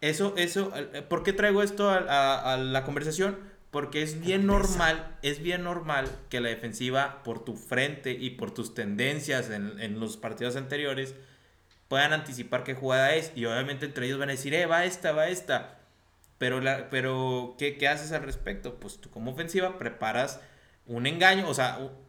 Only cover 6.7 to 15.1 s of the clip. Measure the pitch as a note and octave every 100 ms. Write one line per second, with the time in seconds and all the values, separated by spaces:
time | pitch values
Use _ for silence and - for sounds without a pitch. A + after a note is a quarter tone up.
6.7 | G2+ B2+ C3 C#3 - - A2+ - G#2 -
7.7 | B2 C#3+ D3 C3 B2 B2+ - G#2+ A2 G#2+
8.7 | - G#2 G#2 C3 D3+ C3 C3 A#2+ G#2+ G2+
9.7 | G#2 A2+ G#2+ A2 - A#2 G#2+ A#2+ B2+ C3
10.7 | C#3+ C#3+ C3+ C3 - - - _ _ _
11.7 | _ - C3+ D3 D#3 - B2+ - B2+ C3+
12.7 | C3 C3 C3 C3+ D#3+ D#3 B2+ A2+ A#2 C3+
13.7 | C3+ C#3+ C3 B2 C3+ C#3 C3+ C#3 D#3 E3+
14.7 | E3 F3+ F3+ F3